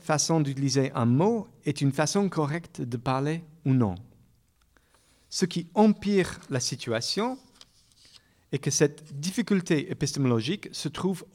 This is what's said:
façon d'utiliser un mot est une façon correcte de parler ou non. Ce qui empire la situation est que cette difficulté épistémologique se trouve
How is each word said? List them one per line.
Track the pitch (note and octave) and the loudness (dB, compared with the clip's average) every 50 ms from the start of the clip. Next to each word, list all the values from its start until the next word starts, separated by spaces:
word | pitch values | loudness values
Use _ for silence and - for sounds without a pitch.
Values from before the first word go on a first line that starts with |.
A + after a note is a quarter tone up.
façon | - - D#3 D3 - - E3 D#3+ | -4 -2 0 0 2 2 2 2
d'utiliser | D3 C#3 C3+ C3+ C#3 C3+ B2 C#3 C3 C#3 C#3 | 2 0 -2 -2 0 2 2 2 2 2 0
un | C3+ A#2 | 0 2
mot | A#2 B2 C#3 F3 G#3+ A#3 A3 - - - - - | 4 4 4 4 2 2 0 -4 -10 -12 -8 -4
est | - - - | -4 -2 0
une | D3 C#3 | 0 0
façon | C#3 - D#3 D3+ - G3+ G3+ | 2 2 0 2 2 2 0
correcte | F#3 - D#3 D3+ C#3 D3+ E3+ E3 - - - | 0 0 0 -2 0 -2 -6 -8 -10 -10 -10
de | C#3+ A#2+ A#2+ | -8 -6 -6
parler | A#2+ - C3 C3 C3 C#3 D3 D#3+ E3+ E3+ - - _ - | -6 -4 -2 -2 -2 -2 -2 -4 -6 -8 -14 -14 _ 0
ou | C#3 C3 | 2 4
non. | B2+ A#2 G2+ F2+ F2+ - - _ _ _ _ _ _ _ _ _ _ _ _ _ _ _ _ _ _ _ _ _ _ _ - | 4 4 2 0 -6 -12 -18 _ _ _ _ _ _ _ _ _ _ _ _ _ _ _ _ _ _ _ _ _ _ _ -8
Ce | - - F#3+ | -2 -2 -2
qui | F3+ - F3 E3+ - - | -2 -2 -4 -6 -2 4
empire | G#3+ G#3+ A3 G#3 - - G3 G3+ F#3+ E3+ - - - - - | 6 6 6 6 2 0 2 2 2 2 0 -4 -12 -8 -4
la | C#3 B2 | -4 -4
situation | - - C3+ - - A#2+ A2+ A2+ - - - F#3+ A3 B3+ C4 C4 _ _ _ - - _ _ _ _ _ _ _ - - - - _ _ _ _ _ - | -2 -4 -6 -6 -4 -2 -2 -2 -2 -2 -2 -2 -2 -4 -4 -8 _ _ _ -20 -20 _ _ _ _ _ _ _ -20 -20 -20 -20 _ _ _ _ _ -6
est | - C#3 | -6 -4
que | - D3+ | -2 0
cette | C#3 - D#3 D3 D3+ - - - C#3+ C#3 | 2 2 2 2 0 -4 -18 -16 -12 -8
difficulté | D3 F#3 - - G3+ - G#3 F#3 F3 - F3 D3 C3+ - | -8 -6 -4 -2 0 0 0 0 2 2 0 0 0 -2
épistémologique | - - D#3 C3 - C#3+ C#3 B2+ A#2+ A2+ A2 C3+ G3+ G#3+ - - | -6 -4 -4 -4 -2 0 2 2 2 2 0 -2 -6 -6 -8 -12
se | - - - | -10 -8 -8
trouve | D#3 - - - F#3+ F#3+ - - - | -8 -6 -2 -2 -2 -2 -4 -8 -6